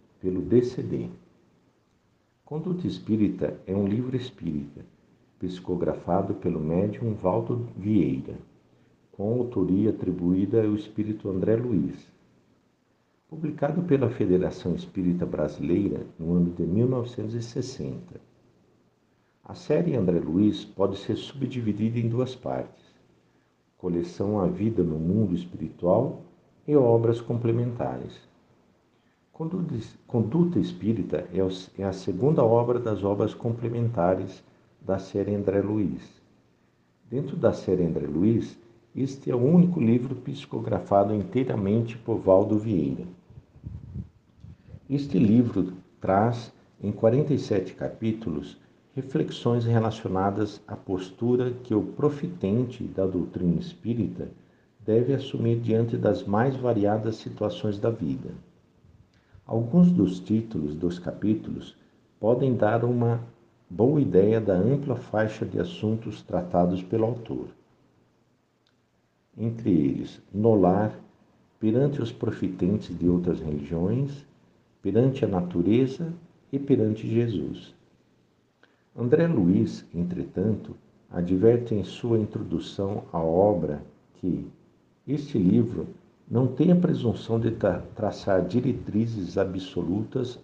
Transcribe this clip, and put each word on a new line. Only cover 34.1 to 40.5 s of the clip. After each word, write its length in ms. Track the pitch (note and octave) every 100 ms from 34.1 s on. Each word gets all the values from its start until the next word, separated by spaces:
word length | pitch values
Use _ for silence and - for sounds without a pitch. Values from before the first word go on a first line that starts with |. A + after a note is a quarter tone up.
| F#2+ - - - _ _ _
da 180 | F#2+ F#2+
série 360 | - G2+ G2
André 260 | G2+ G2 G2
Luiz. 600 | G2 G#2+ F2 C2+ - _ _ _ _ _ _ _ _ _ -
Dentro 260 | B2 - F2+
da 160 | A2
série 320 | - - F2
André 220 | E2+ E2+ C#2+
Luiz, 520 | D2+ G#2 A2 F2+ - - _ _ -
este 340 | C3+ - -
é 60 | B2+
o 80 |
único 340 | B2+ F3 F3 D#3+
livro 380 | A2+ A#2+ B2 A#2+
psicografado 1000 | - - -